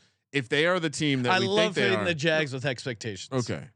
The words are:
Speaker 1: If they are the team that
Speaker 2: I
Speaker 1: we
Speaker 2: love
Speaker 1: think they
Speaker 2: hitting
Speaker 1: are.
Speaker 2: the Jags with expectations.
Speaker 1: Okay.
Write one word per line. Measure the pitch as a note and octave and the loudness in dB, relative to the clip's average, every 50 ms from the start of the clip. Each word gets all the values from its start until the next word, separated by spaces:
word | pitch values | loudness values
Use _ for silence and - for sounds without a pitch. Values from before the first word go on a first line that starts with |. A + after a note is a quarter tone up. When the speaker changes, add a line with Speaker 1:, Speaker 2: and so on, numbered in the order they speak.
| _ _ _ _ _ _ - | _ _ _ _ _ _ -4
Speaker 1:
If | C#3 C3 A2+ | -4 -2 0
they | D3 C#3+ D#3+ | 2 2 4
are | F3 F#3 F3+ | 4 2 2
the | D#3+ D#3+ | 0 -2
team | D3+ - D#3+ D3 C#3 C3 B2 | -2 0 0 2 2 2 2
that | B2 F#3 | 2 2
Speaker 2:
I | F#3 | 2
Speaker 1:
we | F#3+ | 2
Speaker 2:
love | F#3+ G3 G#3+ | 2 2 2
Speaker 1:
think | G#3+ G#3+ F3+ | 2 2 2
they | D3+ - | 0 2
Speaker 2:
hitting | G3 F#3+ - | 2 2 0
Speaker 1:
are. | G3+ | 0
Speaker 2:
the | F3+ E3+ | 0 -2
Jags | C#3+ C3+ E3 D#3 D#3 D#3 C3+ C3 | 0 0 0 2 2 0 -2 -4
with | C3 A#2 | -4 -4
expectations. | D3 B2+ - - C3+ A#2 - - A#2 G2 F#2 - - C3 C3 A#2 - | -4 -4 -4 -6 -8 -8 -6 -8 -10 -8 -10 -10 -4 -2 -2 -2 -2
Speaker 1:
Okay. | F#2+ D2 - - _ | -4 -8 -8 -14 _